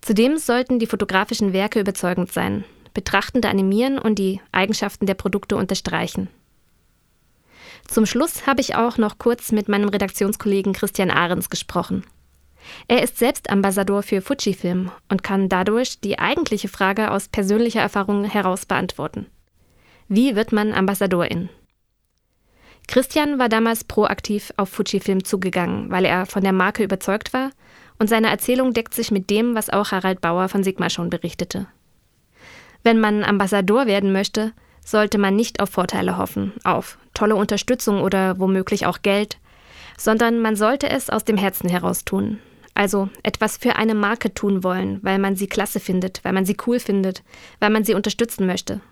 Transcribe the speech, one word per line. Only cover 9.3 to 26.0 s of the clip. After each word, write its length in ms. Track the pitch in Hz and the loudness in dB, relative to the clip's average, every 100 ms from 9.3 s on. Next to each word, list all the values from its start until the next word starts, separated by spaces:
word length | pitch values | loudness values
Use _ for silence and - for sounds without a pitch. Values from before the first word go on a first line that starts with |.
| 240 - | -2 0
mit 180 | 214 208 | -2 2
meinem 200 | 202 208 | 0 2
Redaktionskollegen 840 | 196 196 - 196 214 208 196 196 | 0 -2 0 -2 0 0 0 0
Christian 380 | 190 202 - 185 | -2 -4 0 2
Ahrens 400 | - 170 180 - | 2 2 -2 -4
gesprochen. 540 | - - 180 - 190 - _ _ _ _ _ - - - | -8 -4 -6 -4 -6 -8 _ _ _ _ _ -20 -20 0
Er 160 | 247 | 2
ist 160 | - - | 2 0
selbst 320 | 240 302 - | 0 0 0
Ambassador 540 | 196 196 196 196 202 | 2 2 0 0 0
für 180 | 202 202 | 0 -4
Fujifilm 680 | 190 277 - 185 180 180 185 - _ | -2 -2 0 -2 -2 -2 -4 -10 _
und 160 | 190 | -4
kann 240 | - 196 190 | 0 0 2
dadurch 500 | 185 185 220 254 - | 2 2 0 -2 -4
die 200 | 196 - | -4 -2
eigentliche 500 | 190 302 320 208 202 | 0 0 0 -2 -4
Frage 420 | - 190 196 214 | -2 0 0 0
aus 160 | 202 - | -2 -4
persönlicher 540 | - 196 214 233 220 | -4 0 2 2 0
Erfahrung 420 | - 208 190 202 | 0 -2 0 0
heraus 440 | 202 208 190 185 - | 0 0 0 -2 -2
beantworten. 600 | 185 185 - 147 - - _ _ _ _ _ _ _ _ | -2 -2 -6 -8 -8 -14 _ _ _ _ _ _ _ _
Wie 300 | 202 269 208 | 2 4 2
wird 160 | 226 | 0
man 200 | 214 214 | 0 0
Ambassadorin? 760 | - 196 196 196 180 170 170 180 - _ _ _ _ _ _ _ _ _ _ - - - | 0 0 0 0 0 0 -4 -8 -12 _ _ _ _ _ _ _ _ _ _ -20 -20 0
Christian 540 | 247 254 311 294 277 | 0 2 0 0 2
war 80 | 247 | 2
damals 340 | 220 226 226 | 4 2 0
proaktiv 720 | - - 208 196 - 208 - - | -2 0 2 0 -4 -4 -4 -6
auf 120 | 190 | -4
Fujifilm 560 | - 202 202 196 190 | -2 -2 -2 0 -2
zugegangen, 680 | 185 196 185 180 175 - - | 0 -2 0 0 -2 -2 -2
weil 140 | 185 | 0